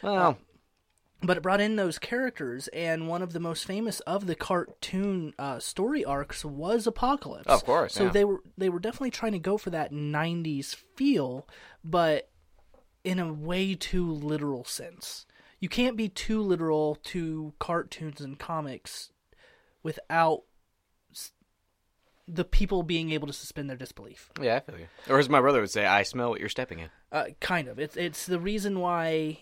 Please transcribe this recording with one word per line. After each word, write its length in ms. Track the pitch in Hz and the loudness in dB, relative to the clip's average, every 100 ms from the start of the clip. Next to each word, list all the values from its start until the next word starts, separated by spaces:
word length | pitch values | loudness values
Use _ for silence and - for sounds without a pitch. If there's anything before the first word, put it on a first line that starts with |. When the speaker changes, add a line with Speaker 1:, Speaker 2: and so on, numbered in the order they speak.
Speaker 1:
Well. 140 | 190 196 | 0 4
Speaker 2:
Uh, 180 | 175 120 - _ _ _ _ _ _ _ | 4 4 -4 _ _ _ _ _ _ _
but 160 | 175 180 | 0 2
it 40 | |
brought 180 | 180 202 | 4 4
in 140 | 208 220 | 4 2
those 220 | 185 151 | 0 -2
characters, 720 | - 240 262 - 135 123 - | -4 -2 -2 -2 -6 -6 -8
and 400 | 156 165 160 160 | -4 -2 0 -2
one 140 | 175 | -2
of 100 | 180 | -4
the 80 | 165 | -4
most 240 | 165 165 | -4 -4
famous 360 | - 196 226 - | -4 -4 -2 -4
of 260 | - 190 190 | -4 -2 -2
the 80 | |
cartoon, 960 | 160 - 180 - - - 190 202 190 156 - | -4 -2 -2 -2 -8 -6 -2 0 -2 -4 -6
uh, 200 | 139 120 | -6 -6
story 460 | - - 214 294 | -6 -2 0 0
arcs 400 | 170 139 143 - | 0 -2 -4 -8
was 420 | 156 143 170 233 220 | -8 -6 0 0 0
Apocalypse. 600 | - 247 277 - - - | 0 2 0 -2 -6 4
Speaker 1:
Of 180 | 135 | 4
course, 300 | - 151 - | 6 4 4
Speaker 2:
So 100 | 202 | 2
Speaker 1:
yeah. 60 | 190 | 2
Speaker 2:
they 140 | 202 202 | 4 4
were, 160 | 190 - - | 2 -6 -2
they 100 | 185 | -2
were 100 | 175 | 0
definitely 320 | 214 233 262 | -2 -4 -4
trying 200 | - 226 | -2 -2
to 60 | 196 | -2
go 180 | 180 208 | 0 -2
for 140 | - | -2
that 200 | 165 147 | -4 -4
nineties 840 | 147 147 147 165 170 160 143 139 - - - | -4 -2 0 0 0 -2 -4 -6 -10 -14 0
feel, 520 | 277 226 131 131 - - - - | 4 4 2 -4 -12 -20 -20 -16
but 460 | 160 175 165 147 - _ _ - _ - _ _ | 0 4 4 4 0 _ _ -20 _ -20 _ _
in 140 | 180 180 | -2 -2
a 140 | 165 | -2
way 420 | 151 156 180 190 | -4 -2 0 0
too 360 | 180 - 180 175 | -2 -2 0 0
literal 540 | 151 147 151 147 131 | -2 -2 -2 0 -4
sense. 600 | - - - 175 - - - _ - _ | -6 -10 -10 -14 -14 -14 -16 _ -20 _
You 100 | 180 | -4
can't 260 | - 247 226 | 0 2 0
be 140 | 214 | -4
too 320 | - - 220 | -4 -2 0
literal 540 | 202 175 160 151 151 151 | 2 2 2 2 2 0
to 500 | - 180 165 156 156 - | -6 -6 -4 -4 -8 -8
cartoons 640 | - 170 - - 156 143 | -4 -2 -4 -8 -10 -10
and 180 | 139 143 | -12 -10
comics 720 | - 160 147 127 - - - _ _ _ - _ _ _ | -6 -4 -4 -8 -12 -14 -14 _ _ _ -20 _ _ _
without 600 | 160 - - 165 165 220 - _ _ _ _ _ _ | -8 -8 0 4 4 4 -2 _ _ _ _ _ _
s-, 220 | - - - _ _ _ _ _ _ _ _ - | -16 -16 -18 _ _ _ _ _ _ _ _ -8
the 160 | 165 | -4
people 380 | 170 - 196 190 | 4 6 6 4
being 300 | 165 165 165 | 2 0 0
able 140 | 156 143 | -2 -4
to 60 | |
suspend 380 | 139 - - 139 | -8 -10 -8 -8
their 60 | 127 | -8
disbelief. 540 | 127 - 110 - - - | -12 -14 -20 -20 -16 -2
Speaker 1:
Yeah, 160 | 127 123 | 0 0
I 40 | |
feel 180 | - 85 | -2 -12
you. 100 | 82 - - | -18 -14 2
Or 100 | 135 | 4
as 100 | 131 | 6
my 100 | 143 | 6
brother 200 | 131 135 | 6 4
would 100 | 101 | 2
say, 160 | 110 101 | 2 4
"I 160 | 101 | 6
smell 260 | 98 127 120 | 4 0 -2
what 100 | 120 | -2
you're 80 | 101 | -4
stepping 300 | - 127 82 | -6 -6 -8
in." 100 | 82 - _ | -12 -16 _
Speaker 2:
Uh, 140 | 151 107 - | -4 -4 -6
kind 280 | - 175 131 | -2 -2 -2
of. 100 | 113 | -6
It's, 180 | 147 - | -8 -4
it's 300 | 170 151 - | -6 -6 -4
the 140 | 175 | -2
reason 400 | 185 214 202 190 | -2 -2 -2 0
why, 580 | 180 175 165 160 156 151 | 0 0 2 0 0 -4